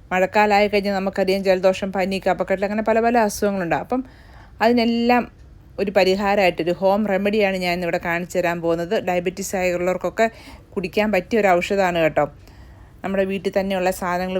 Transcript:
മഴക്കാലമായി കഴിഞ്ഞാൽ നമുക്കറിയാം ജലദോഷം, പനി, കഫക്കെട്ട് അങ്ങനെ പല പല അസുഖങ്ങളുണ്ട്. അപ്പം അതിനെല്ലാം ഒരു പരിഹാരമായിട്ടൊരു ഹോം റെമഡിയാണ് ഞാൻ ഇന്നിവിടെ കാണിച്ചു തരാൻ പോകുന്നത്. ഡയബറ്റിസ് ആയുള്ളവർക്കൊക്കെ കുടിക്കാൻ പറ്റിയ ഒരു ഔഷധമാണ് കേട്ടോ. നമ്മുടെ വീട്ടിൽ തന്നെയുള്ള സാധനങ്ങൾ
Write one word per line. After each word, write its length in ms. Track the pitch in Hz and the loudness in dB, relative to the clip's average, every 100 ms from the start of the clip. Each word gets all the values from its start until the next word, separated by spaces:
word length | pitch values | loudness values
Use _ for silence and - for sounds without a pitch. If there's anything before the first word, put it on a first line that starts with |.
| - | -4
മഴക്കാലമായി 560 | 196 185 214 208 202 208 | 0 2 2 4 4 4
കഴിഞ്ഞാൽ 220 | 208 202 196 | 0 0 -2
നമുക്കറിയാം 420 | 196 190 190 196 190 | -2 -2 0 0 2
ജലദോഷം, 420 | 185 185 190 196 190 | 2 2 0 -4 -4
പനി, 220 | 185 190 190 | -2 -2 -2
കഫക്കെട്ട് 400 | 180 180 190 202 | -2 -2 -2 -2
അങ്ങനെ 160 | 214 220 | -2 0
പല 100 | 226 233 | 0 2
പല 120 | 240 208 | 2 0
അസുഖങ്ങളുണ്ട്. 500 | - 208 196 170 147 | 0 -4 -2 -2 -4
അപ്പം 180 | - 254 254 - - - - - | -2 -6 -6 -16 -20 -20 -20 0
അതിനെല്ലാം 600 | 226 240 226 233 233 240 - - - - - - | 2 2 2 0 2 2 0 -10 -20 -20 -16 -6
ഒരു 100 | 202 196 | 0 2
പരിഹാരമായിട്ടൊരു 760 | 185 196 202 208 180 170 165 175 | 4 2 2 2 2 2 -2 0
ഹോം 220 | 190 202 208 | 2 2 0
റെമഡിയാണ് 460 | 190 202 214 196 190 180 | 0 0 2 0 0 -2
ഞാൻ 80 | 175 | -2
ഇന്നിവിടെ 220 | 170 175 175 | -2 -4 -2
കാണിച്ചു 300 | 170 175 185 | -4 -2 -2
തരാൻ 180 | 170 175 | 0 0
പോകുന്നത്. 320 | 165 165 170 214 180 | -2 -2 -2 -2 -2
ഡയബറ്റിസ് 460 | 180 180 185 196 190 | -2 -2 -6 -6 -2
ആയുള്ളവർക്കൊക്കെ 680 | 180 175 180 185 180 196 226 - - - - 202 | -2 0 -2 -2 -4 -2 -2 -2 -18 -20 -10 -8
കുടിക്കാൻ 320 | 180 208 214 190 | -4 -2 0 0
പറ്റിയ 260 | 180 226 | 0 2
ഒരു 80 | 196 175 | 4 2
ഔഷധമാണ് 420 | 180 196 185 170 156 | 2 0 0 2 0
കേട്ടോ. 200 | 151 143 - - - - - - - | 2 -2 -4 -20 -20 -20 -20 -20 -12
നമ്മുടെ 220 | 190 196 190 | -4 -2 -2
വീട്ടിൽ 200 | 196 196 196 | -2 -2 -2
തന്നെയുള്ള 320 | 190 190 180 185 | -2 -2 -2 -2
സാധനങ്ങൾ 380 | 180 180 185 | -4 -4 -4